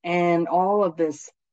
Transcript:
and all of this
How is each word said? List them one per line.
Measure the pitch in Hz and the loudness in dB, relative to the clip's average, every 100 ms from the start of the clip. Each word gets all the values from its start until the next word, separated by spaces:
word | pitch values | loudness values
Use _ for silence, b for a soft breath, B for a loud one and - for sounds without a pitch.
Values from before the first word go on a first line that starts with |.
and | 175 175 175 170 170 | -4 0 2 2 0
all | 175 185 208 | 0 2 2
of | 196 160 | 0 0
this | 160 139 - _ _ | -2 -4 -14 _ _